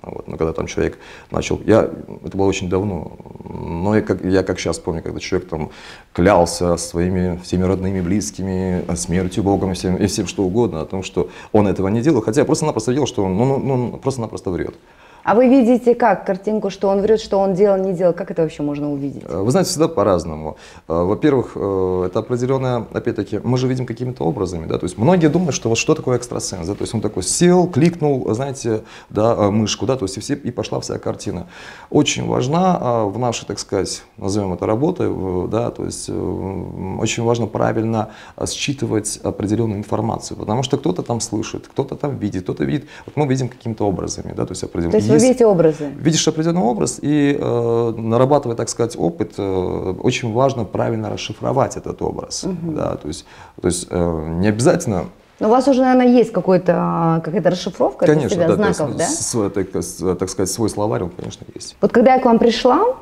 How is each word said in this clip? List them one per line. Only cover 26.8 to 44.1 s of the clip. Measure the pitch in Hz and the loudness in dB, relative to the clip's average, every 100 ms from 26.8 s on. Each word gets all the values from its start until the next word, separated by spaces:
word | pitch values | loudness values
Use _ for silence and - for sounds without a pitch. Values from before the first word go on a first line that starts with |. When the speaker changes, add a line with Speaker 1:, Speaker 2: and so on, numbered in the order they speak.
Speaker 1:
есть | 98 110 | -4 -2
он | |
такой | - - | -2 -4
сел, | 87 - 175 180 175 | -4 4 6 6 4
кликнул, | 180 170 170 151 131 - | 4 2 2 0 0 0
знаете, | 110 139 131 120 110 - - - | -2 -4 -6 -2 -2 -4 -20 -6
да, | - 113 95 | 2 2 4
э, | 101 | 4
мышку, | 107 104 - 101 | 4 0 0 -2
да, | - | -2
то | 95 | -4
есть | - | -6
и | |
все, | - 143 | -6 -4
и | - | -4
пошла | - 110 135 | -6 -4 -6
вся | - 107 | -6 -6
картина. | 113 107 104 87 87 - - - - | -6 -6 -6 -8 -10 -16 -18 -20 0
Очень | 147 143 - 113 | 0 2 -2 -2
важна, | 117 127 165 185 170 | 0 0 2 2 2
э, | 123 117 104 | 0 0 0
в | 107 | -2
нашей, | 123 117 - | -4 -4 -6
так | 101 | -8
сказать, | - 101 85 - - - | -2 -2 -2 -6 -14 -8
назовём | 98 104 98 | -2 -2 -2
это | 87 101 | -2 0
работой, | 110 156 175 104 | 0 0 0 -2
в-, | 92 92 90 87 | -2 -2 -2 -2
да, | 107 120 | -2 -2
то | - | -4
есть, | 92 87 - | -8 -8 -8
э, | |
м, | 95 90 92 92 95 90 87 92 98 | -6 -4 -6 -6 -8 -10 -8 -8 -4
очень | 107 - 117 | -2 0 0
важно | 117 110 | 2 0
правильно, | - 117 113 113 113 104 - - - | 0 0 0 0 -2 -2 -10 -20 -8
э, | - | -6
считывать | - - 139 113 110 101 - - | -4 -6 -4 -2 -2 -2 -6 -6
определённую | - 101 107 113 101 | -4 -2 0 0 -4
информацию, | 104 107 113 - - - | -4 -2 -2 -4 -8 -8
потому | - 113 | -2 -2
что | 131 - | 0 0
кто-то | 160 175 | 0 -4
там | 127 120 | -4 -4
слышит, | - 107 110 - - | -4 -4 -6 -10 -8
кто-то | - 135 - | -6 -6 -4
там | 147 113 | -6 -4
видит, | 101 92 | -4 -4
кто-то | - - | -6 -4
видит, | 71 143 - - - | -2 -2 -6 -18 -8
вот | - | -2
мы | 147 | 0
видим | 131 123 | 0 -2
какими-то | - 120 110 104 | -6 -8 -2 0
образами, | 87 85 | 0 -4